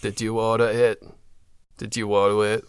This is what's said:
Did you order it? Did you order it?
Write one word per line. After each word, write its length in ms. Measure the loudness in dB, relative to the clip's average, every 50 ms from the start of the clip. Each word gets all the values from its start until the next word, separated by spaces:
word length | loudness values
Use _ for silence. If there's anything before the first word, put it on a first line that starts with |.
Did 180 | -8 -8 -8 -6
you 180 | -6 -4 -2 -2
order 300 | 0 0 2 2 2 0
it? 340 | 2 2 2 2 2 -2 -10 -20 -20 -20 -20 -20 -20 -20 _ _ -20 -20 _ _ _ _
Did 180 | -12 -10 -8
you 160 | -6 -4 0 0
order 300 | 2 2 4 2 2 0
it? 180 | 0 0 -4 -6